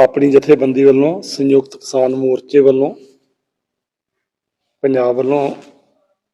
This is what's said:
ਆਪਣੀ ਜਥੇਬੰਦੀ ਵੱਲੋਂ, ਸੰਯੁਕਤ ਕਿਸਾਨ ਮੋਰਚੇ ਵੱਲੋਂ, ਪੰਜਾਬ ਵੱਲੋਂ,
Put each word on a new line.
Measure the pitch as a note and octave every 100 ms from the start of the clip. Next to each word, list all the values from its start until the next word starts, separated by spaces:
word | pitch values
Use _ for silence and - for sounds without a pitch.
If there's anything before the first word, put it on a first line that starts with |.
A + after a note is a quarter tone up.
ਆਪਣੀ | C3 C#3+ C#3+
ਜਥੇਬੰਦੀ | C3+ D3+ C#3+ C3 C3
ਵੱਲੋਂ, | C#3 C3+ D3 F#3+
ਸੰਯੁਕਤ | - - C#3 C#3 C3+ -
ਕਿਸਾਨ | - C3+ B2+ C3
ਮੋਰਚੇ | C3 B2+ - C#3+
ਵੱਲੋਂ, | C3+ C3 C#3 - - _ _ _ _ _ _ _ _ _ _ _ _ _ _ _ _ -
ਪੰਜਾਬ | C3+ C3 B2 B2
ਵੱਲੋਂ, | C3 C#3+ C#3 - - _ _ _ _ _ _